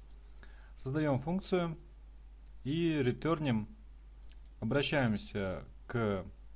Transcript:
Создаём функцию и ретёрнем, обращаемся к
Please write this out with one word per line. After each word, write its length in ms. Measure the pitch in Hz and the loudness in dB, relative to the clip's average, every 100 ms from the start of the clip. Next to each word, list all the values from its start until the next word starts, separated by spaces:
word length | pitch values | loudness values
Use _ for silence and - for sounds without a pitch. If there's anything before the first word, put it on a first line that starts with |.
| - - - - - - - - | -16 -16 -16 -14 -14 -14 -16 -8
Создаём 420 | 131 147 151 135 | -2 2 4 4
функцию 580 | 143 185 - 180 170 160 - - - - - - - - | 4 0 2 2 2 -2 -10 -16 -16 -16 -16 -18 -16 -8
и 340 | 120 160 170 156 | -2 2 4 4
ретёрнем, 640 | 123 117 151 160 147 110 107 - - - - - - - - - | 4 4 2 2 4 2 2 -8 -16 -16 -16 -16 -14 -14 -14 -6
обращаемся 1040 | 113 135 135 151 123 104 - 107 95 87 - - - | 0 2 4 4 4 4 0 -2 -2 -2 -6 -14 -4
к 380 | 120 110 98 98 - - | 2 4 2 -2 -10 -14